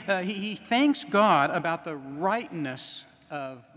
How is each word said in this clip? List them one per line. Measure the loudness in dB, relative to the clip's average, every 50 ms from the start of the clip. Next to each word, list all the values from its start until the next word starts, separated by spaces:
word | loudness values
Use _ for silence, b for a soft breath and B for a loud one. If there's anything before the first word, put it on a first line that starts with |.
| B -2
uh, | -2 -2
he, | -2 -4 -6
he | -6 -6 -8 -8
thanks | -10 -4 -2 2 4 4 4 4 2 -2
God | 0 4 4 6 6 6 6 4 4
about | 2 0 -2 -2 -2 -4 -6
the | -8 -10
rightness | -10 -10 -10 -6 -2 0 0 0 -2 -4 -6 -8 -6 -6 -6 -6 -8 -10 -12 -12 -14 -16 -20 _ _ _ -12
of | -10 -10 -8 -10 -12 -14 -18 _ -16